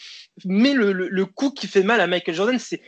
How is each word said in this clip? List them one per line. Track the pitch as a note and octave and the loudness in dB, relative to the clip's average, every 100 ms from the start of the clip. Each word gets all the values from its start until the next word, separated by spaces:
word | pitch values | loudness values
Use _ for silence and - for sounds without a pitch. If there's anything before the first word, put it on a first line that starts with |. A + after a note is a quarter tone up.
| - - - - | -20 -20 -20 -12
met | F#3 F#3+ C4 | -2 2 4
le, | C#4 G3+ | 4 2
le, | F#3+ F#3 | 0 -2
le | F#3+ F#3+ | -2 -2
coup | - C#4 | -2 -4
qui | C4+ G3 | -4 -2
fait | G3+ | 0
mal | F#3+ A#3 | 2 2
à | F3 | 2
Michael | F3+ - E3 | 0 -2 -2
Jordan. | G#3 B3+ | 0 0
C'est, | - D#3+ | -4 -10